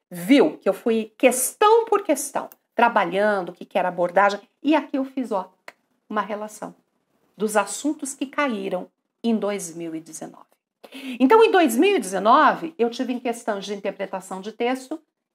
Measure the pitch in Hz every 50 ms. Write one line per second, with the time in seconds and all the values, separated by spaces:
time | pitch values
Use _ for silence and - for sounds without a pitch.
0 | _ _ 185 175 170 185 277 277 196 156 - - - 202 190 - - 240 226 226
1 | 220 220 _ - - 247 233 254 - - - - 415 415 453 466 453 453 415 392
2 | 392 - 302 - - - - - - - - _ _ _ _ - 233 240 233 214
3 | 196 170 170 196 208 214 208 196 180 175 175 - - - - 202 175 180 175 175
4 | 175 175 175 190 202 202 202 208 - _ _ _ - 269 320 294 294 294 - 277
5 | 269 269 - 269 254 220 220 190 185 - _ _ _ - - _ _ _ _ _
6 | _ - 214 214 196 196 214 208 214 214 214 - - 170 175 _ _ _ _ _
7 | _ _ _ _ _ _ _ - 196 220 202 208 202 - - - - 294 302 302
8 | - 269 - - 285 269 - - 294 277 226 202 196 190 190 180 190 - _ _
9 | _ _ _ _ - 233 226 208 190 202 202 196 180 165 156 165 170 165 160 160
10 | 160 156 156 - - - - - - _ _ _ _ _ _ _ _ - - 269
11 | 269 262 247 226 247 254 440 440 453 440 440 381 330 269 220 233 330 403 403 359
12 | 208 185 190 185 190 214 247 302 302 254 196 170 170 160 - - 226 240 233 -
13 | 254 226 254 240 - 240 233 233 - - 208 196 190 196 208 202 - 202 190 -
14 | 196 190 - 190 185 - 196 185 190 214 220 - 233 240 262 262 254 - 311 320
15 | _ _ _ _ _ _ _